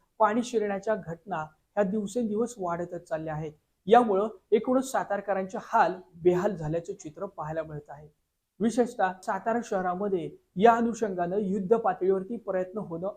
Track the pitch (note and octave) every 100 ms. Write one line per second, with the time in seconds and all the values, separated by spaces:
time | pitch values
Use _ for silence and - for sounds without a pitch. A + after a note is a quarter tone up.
0 | _ - G#3+ A3 A#3+ A3+ G#3 G3 G3+ G#3+
1 | D#3+ E3 - E3+ D#3 _ _ - G3 G#3+
2 | G3+ B3 A3+ G#3 A#3 G#3+ F3+ E3+ F3 F3+
3 | - D#3+ D#3+ D#3 D#3+ - _ _ F3+ A#3
4 | A#3 F#3+ G#3+ - - A3 B3+ B3+ C4 G#3+
5 | F#3 G3+ G3+ F#3+ F#3+ A3+ - A3+ F3 F#3
6 | - - E3+ F3 G3+ F3 D#3 E3 E3+ F#3+
7 | D#3 D#3 G3 - D#3 D#3+ D#3 D3+ - C#3+
8 | D3+ _ _ _ _ - A3 A3 A#3 -
9 | F#3 F#3 - F#3+ A3+ A#3 A3 G3 F#3 F3+
10 | G3+ F#3 D3+ - _ F3 A3+ A#3 A#3 G#3
11 | G#3+ F3+ F3 G3 G3 G3+ F3+ A3+ A3 F3+
12 | F#3 F#3+ F#3+ A#3 - F#3 F#3 G#3 D#3+ E3
13 | F#3